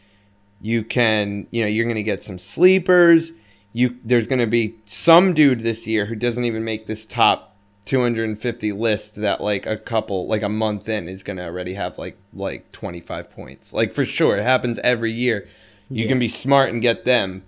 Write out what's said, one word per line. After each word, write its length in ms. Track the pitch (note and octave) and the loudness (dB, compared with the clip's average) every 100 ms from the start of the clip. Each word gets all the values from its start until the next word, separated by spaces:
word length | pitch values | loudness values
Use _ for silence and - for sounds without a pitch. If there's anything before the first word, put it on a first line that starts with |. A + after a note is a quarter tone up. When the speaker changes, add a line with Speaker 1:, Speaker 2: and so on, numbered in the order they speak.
| _ _ _ _ _ _ | _ _ _ _ _ _
Speaker 1:
you 220 | G#2+ A#2 | -2 -2
can, 640 | G#2+ B2 A2+ G#2+ G2+ G2+ - | 0 0 2 2 0 -4 -6
you 100 | A2+ | -2
know, 60 | G#2+ | 0
you're 180 | A2 A#2 | 0 0
gonna 160 | A2 | -2
get 180 | G#2+ G2 | -2 -4
some 140 | - F2+ | -6 -12
sleepers. 920 | - - F#3 F#3+ F#3 F3+ E3+ E3 E3 - _ _ _ | -8 4 4 4 4 6 8 6 4 -14 _ _ _
You, 240 | A#2 B2 - | -2 -2 -2
there's 240 | A2+ B2 A2 | 0 0 2
gonna 200 | C3 A2+ | 0 2
be 280 | A#2 G#2+ - - | 2 0 -6 -12
some 480 | - - E3 F#3+ | -2 6 6 6
dude 280 | D#3 C#3+ A#2+ | 4 4 4
this 260 | A2+ A2 A2 | -2 -4 -2
year 180 | G#2+ G#2 | -2 -2
who 100 | A2 | -2
doesn't 280 | A#2+ A#2+ | -2 -2
even 220 | A#2+ A2+ A2+ | -4 -4 -4
make 200 | A2 - | -6 -6
this 200 | A2 - | -10 -6
top 500 | A#2+ A2 F#2+ - _ _ _ - | 2 2 2 -4 _ _ _ -4
two 160 | C3 | 0
hundred 240 | A#2+ A2+ A2 | 0 0 -4
and 120 | G#2+ | -4
fifty 320 | A#2+ A2 G#2+ | -4 -4 -4
list 440 | G2+ A2+ G#2 - G2+ | -2 0 -2 -4 -4
that, 260 | G#2 - | -2 -2
like, 240 | G2+ G2+ - | -2 -2 -4
a 120 | G#2+ | -8
couple, 500 | - A2+ - F#2+ F2 | -2 -4 -2 -4 -2
like, 140 | G#2+ | -2
a 60 | G#2 | -2
month 400 | G#2+ A2 G#2 - | -2 -2 -4 -4
in 180 | G#2+ E2+ | -6 -6
is 160 | F#2+ | -10
gonna 200 | - F#2 | -10 -8
already 300 | F2+ F2 F2+ | -8 -6 -6
have, 240 | G2 F2+ - | -6 -6 -6
like, 200 | F2 - _ | -12 -12 _
like, 380 | F#2+ F#2+ C#2 _ | -8 -8 -8 _
twenty-five 600 | - G2 F2 - E2+ - | -12 -10 -10 -10 -10 -10
points. 400 | - D2 C#2 - | -16 -16 -16 -8
Like, 200 | - A2+ | -2 -2
for 120 | - B2+ | 0 -2
sure, 320 | - D3+ G2+ | 2 2 2
it 60 | |
happens 360 | A2+ C3 B2+ A#2 | 2 0 0 -2
every 280 | B2 A#2+ A2+ | 0 0 -2
year. 340 | A2+ B2 G#2 - - _ _ - | 0 0 0 -6 -20 _ _ -10
You 140 | B2 | -4
Speaker 2:
Yeah. 60 | A2+ | 0
Speaker 1:
can 100 | C3 | 0
be 80 | A#2+ | 0
smart 440 | - C3+ C#3 B2+ | -2 2 2 2
and 100 | A#2 | 0
get 220 | A#2 A2+ B2 | 0 0 2
them, 380 | A#2+ F#2+ F#2 | 0 0 -6